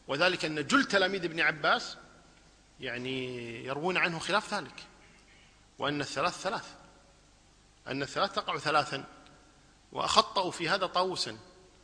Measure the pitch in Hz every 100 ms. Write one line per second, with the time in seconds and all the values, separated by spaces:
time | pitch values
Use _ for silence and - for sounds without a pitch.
0 | - 135 180 175 160 151 139 277 254 196
1 | 185 196 170 165 156 156 160 233 - -
2 | - - - - - - - - 131 120
3 | 127 131 127 123 117 117 127 139 170 180
4 | 175 165 - 196 - 202 135 - - -
5 | - - - - - - - - 139 147
6 | 143 135 170 - 185 226 - - - -
7 | - - - - _ - _ _ - 131
8 | 135 147 196 214 - 160 147 151 131 135
9 | - - - - - - - - - -
10 | 160 208 - 208 180 - 160 196 180 180
11 | 185 165 127 110 - - - -